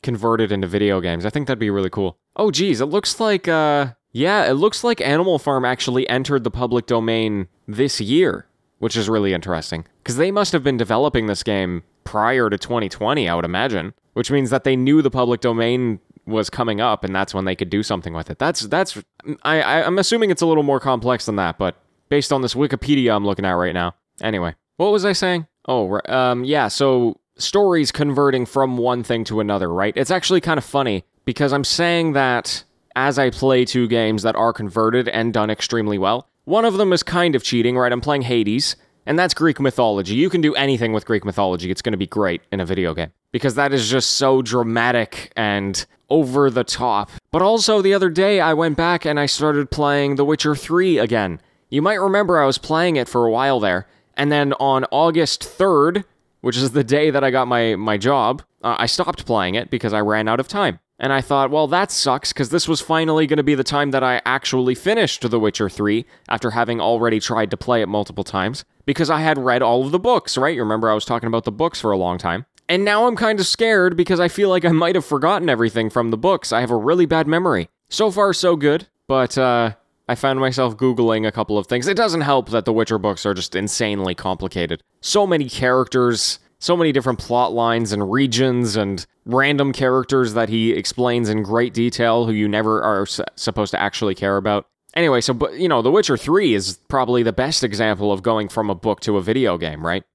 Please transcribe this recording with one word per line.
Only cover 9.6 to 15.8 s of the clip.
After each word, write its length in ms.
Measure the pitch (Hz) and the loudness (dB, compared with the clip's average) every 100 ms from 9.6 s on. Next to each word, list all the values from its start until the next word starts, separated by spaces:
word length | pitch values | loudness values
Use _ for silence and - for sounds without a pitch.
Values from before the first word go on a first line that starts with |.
| - 82 82 _ | -4 -10 -10 _
'Cause 120 | - 120 | -8 -2
they 140 | 175 | 0
must 220 | 202 202 | 0 0
have 100 | 165 | 0
been 140 | 135 127 | 0 -2
developing 500 | 107 113 143 139 110 | 0 0 2 0 -2
this 160 | 98 | -4
game 400 | - 101 92 87 - _ | -2 -2 -2 -4 -8 _
prior 460 | - 107 110 131 113 | -6 0 0 2 0
to 80 | 101 | -2
twenty 300 | - 120 101 | -4 -4 -4
twenty, 400 | - 107 147 95 | -4 -2 0 0
I 60 | |
would 100 | 85 | -2
imagine, 500 | 85 90 127 104 85 - _ | -2 -2 -2 -4 -6 -12 _
which 180 | - 120 | -6 -2
means 200 | 143 131 | 0 0
that 140 | 131 | 0
they 120 | 139 131 | 0 2
knew 260 | 131 151 | 4 4
the 80 | 135 | 4
public 300 | 131 123 120 | 0 0 0
domain 600 | 123 117 117 127 | 0 0 0 0